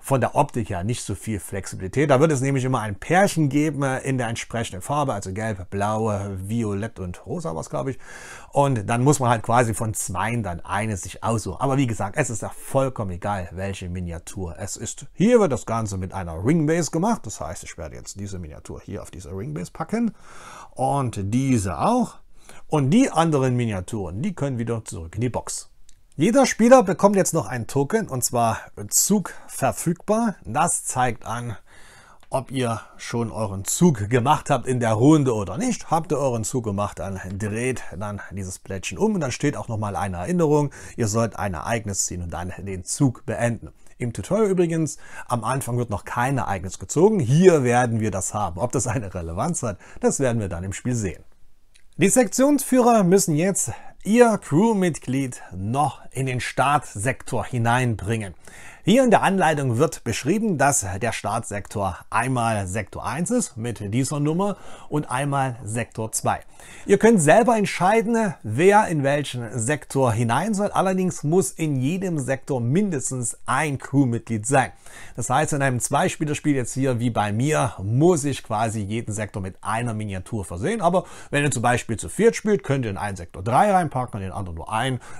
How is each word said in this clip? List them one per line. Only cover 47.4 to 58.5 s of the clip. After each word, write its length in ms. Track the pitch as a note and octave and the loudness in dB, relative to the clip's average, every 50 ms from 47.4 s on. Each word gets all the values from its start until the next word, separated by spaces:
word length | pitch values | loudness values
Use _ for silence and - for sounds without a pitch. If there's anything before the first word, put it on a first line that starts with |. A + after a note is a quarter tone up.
| F#3+ F#3 F3 D3+ B2+ | 8 8 8 8 4
werden 340 | A#2+ A#2+ B2 B2+ A#2+ A2+ A2+ | 4 4 4 2 2 0 0
wir 140 | G#2+ A2 F#2+ | 0 0 -2
das 220 | F#2+ F#2 - - | -2 -6 -4 -4
haben. 260 | G#2+ G#2 F2+ E2 F2 | -4 -4 -4 -4 -4
Ob 100 | G#2+ - | -4 -2
das 160 | - B2+ A2+ | -2 -2 -2
eine 260 | A#2+ G#2+ C#3+ G#2 F#2+ - | -2 -2 -4 -4 -6 -8
Relevanz 520 | F#2 E2 E2 E2 F2+ A#2+ E3 E3+ - - | -8 -8 -6 -4 -4 -4 -4 -4 -4 -4
hat, 140 | A#2 F#2+ - - - - - | -6 -8 -8 -14 -18 -14 0
das 200 | - A#3+ G3 - | 0 0 0 2
werden 200 | C#3 B2+ A#2+ A#2 | 0 0 2 0
wir 80 | G#2+ F#2 | -2 -2
dann 140 | F2 E2+ F2+ | -4 -6 -6
im 100 | F#2+ G2 | -6 -8
Spiel 220 | - - B2 B2 | -4 -4 -2 -2
sehen. 300 | A#2 G#2+ F#2 D2+ - - - - - - - - - - - - - - - - | 0 -2 -4 -4 -6 -16 -20 -20 -20 -20 -20 -20 -20 -20 -20 -20 -20 -20 -20 -2
Die 120 | - D3 G3 | 2 2 4
Sektionsführer 920 | - B3+ B3 F#3+ - - B3+ C#4+ D4 C#4 - - - B3+ A#3 A#3+ A#3 A3+ G3 | 6 4 4 2 4 2 4 4 4 4 2 2 4 6 6 6 6 6 6
müssen 320 | E3+ F3+ G3+ F#3+ - D#3 | 6 6 6 6 4 2
jetzt 360 | D3 E3 G3 F#3+ - - - - - - - - - - | 2 2 2 0 0 -2 -4 -6 -10 -12 -16 -16 -12 -2
ihr 340 | F3 G#3+ A#3+ A#3+ A#3 G#3+ | 2 6 8 8 8 6
Crewmitglied 1040 | F#3 - - C3+ D3+ G#3 A#3 A3+ G3 F#3 F3+ D3 - - - B2+ C3+ C#3 B2+ B2 - - - - | 0 -2 2 4 4 4 4 4 4 2 0 0 -2 -4 -4 -2 -2 -2 -4 -6 -12 -14 -12 -10
noch 440 | F#2 F#2+ G#2 A#2+ C3+ D3+ C3+ - - - - | -6 -4 -2 0 0 0 0 -2 -6 -16 -14
in 160 | - - C3+ | -6 -4 -4
den 140 | C3 B2+ B2 | -2 -2 -4
Startsektor 1080 | - - - - C3 C3+ D3 D3+ - - - G#2 G2 C3+ B2 - - - - A2+ G2 | -4 -4 0 0 2 4 4 2 0 -2 -10 -4 -2 -2 -4 -4 -6 -4 -4 -4 -2
hineinbringen. 880 | - - B2+ A2+ A#2 A#2 B2+ B2+ B2 A2+ F#2+ F2+ F#2 A#2 A2+ G#2+ F#2+ E2 - - - | -2 -2 0 2 4 4 4 2 2 0 -2 -2 -2 -2 -2 -4 -8 -10 -14 -18 -20